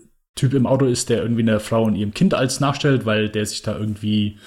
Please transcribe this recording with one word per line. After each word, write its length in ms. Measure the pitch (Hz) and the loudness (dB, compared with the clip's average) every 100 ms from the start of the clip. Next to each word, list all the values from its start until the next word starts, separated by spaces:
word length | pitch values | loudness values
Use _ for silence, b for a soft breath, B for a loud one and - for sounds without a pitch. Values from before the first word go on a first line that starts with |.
| - _ _ - | -20 _ _ -2
Typ 160 | 127 | 0
im 120 | 139 117 | 2 2
Auto 180 | 131 135 | 2 2
ist, 240 | 123 - | 0 0
der 120 | 113 | -2
irgendwie 200 | 110 113 | 0 0
eine 180 | 113 107 | 2 2
Frau 240 | - 113 | 0 0
und 100 | 110 | 2
ihrem 180 | 95 104 | 0 -2
Kind 220 | - 185 | 0 2
als 240 | - 127 - | 2 0 0
nachstellt, 480 | 139 135 147 131 107 | -2 0 0 2 2
weil 220 | 107 107 | 0 0
der 180 | 107 104 | -2 -4
sich 160 | - | -6
da 160 | - 101 | -6 -4
irgendwie 580 | 107 101 107 107 104 104 | -4 -4 0 0 0 -4